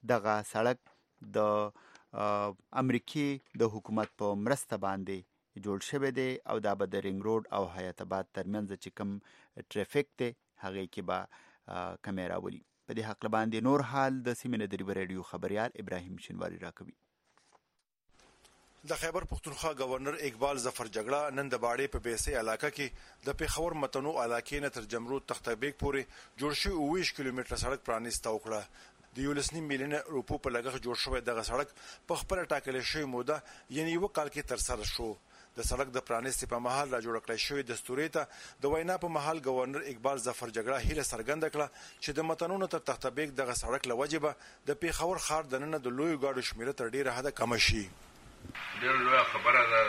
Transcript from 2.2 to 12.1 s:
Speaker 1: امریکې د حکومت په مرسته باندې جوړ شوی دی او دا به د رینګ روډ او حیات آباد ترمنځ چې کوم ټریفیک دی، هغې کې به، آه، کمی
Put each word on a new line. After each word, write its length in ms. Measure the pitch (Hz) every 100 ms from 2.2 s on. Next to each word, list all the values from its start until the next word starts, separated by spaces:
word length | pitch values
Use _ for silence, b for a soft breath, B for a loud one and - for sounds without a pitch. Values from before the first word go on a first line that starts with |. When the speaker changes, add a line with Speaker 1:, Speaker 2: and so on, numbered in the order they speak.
| 104 104 104 95 _
Speaker 1:
امریکې 840 | 135 131 123 - 156 143 139 _ -
د 20 | 113 107
حکومت 320 | - 110 107 -
په 240 | 104 101 107
مرسته 300 | 135 - 104 98
باندې 320 | 98 95 95 90 _ _ -
جوړ 220 | 101 98 -
شوی 200 | 143 135
دی 200 | 127 131 127 -
او 80 | 110
دا 160 | 104
به 120 | 98 98
د 100 | 98
رینګ 160 | 95 95 107
روډ 140 | 113 104
او 100 | 98 92 87
حیات 240 | 92 90
آباد 240 | 92 95 92
ترمنځ 340 | - 92 104 101
چې 180 | 98 - -
کوم 240 | 104 101 b b b - -
ټریفیک 380 | - 98 143 143 -
دی، 140 | 123 113 _ _
هغې 220 | 98 95 92
کې 100 | - 90
به، 100 | 90 95 b b b -
آه، 260 | 92 90 90
کمی 260 | -